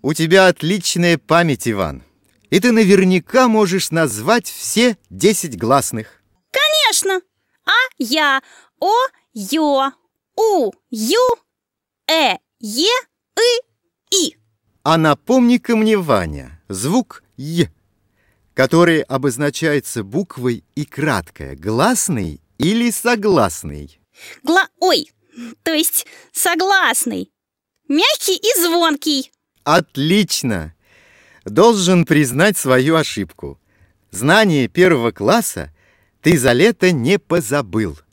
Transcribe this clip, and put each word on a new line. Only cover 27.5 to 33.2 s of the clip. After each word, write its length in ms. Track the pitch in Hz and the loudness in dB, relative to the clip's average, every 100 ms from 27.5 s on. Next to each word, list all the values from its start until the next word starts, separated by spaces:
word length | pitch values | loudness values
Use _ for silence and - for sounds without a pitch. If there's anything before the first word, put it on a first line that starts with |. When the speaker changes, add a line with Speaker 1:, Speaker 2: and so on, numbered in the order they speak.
| _ _ _ _ | _ _ _ _
Speaker 2:
Мягкий 480 | 285 453 605 - 370 | 0 0 0 -4 -2
и 260 | 427 359 | -2 0
звонкий. 720 | 339 339 330 285 320 277 - _ _ _ | 0 0 0 -2 -2 -4 -6 _ _ _
Speaker 1:
Отлично! 1080 | - 165 165 - 151 202 185 - 127 98 78 _ _ _ _ _ _ _ - | 0 0 0 -4 0 0 0 -4 -4 -4 -8 _ _ _ _ _ _ _ -4
Должен 600 | 107 226 214 180 180 165 | 4 4 4 2 2 2
признать 520 | 151 139 127 196 196 | 2 2 2 0 0
свою 380 | 131 127 135 160 | 2 2 4 0
ошибку. 640 | 151 - | -2 -6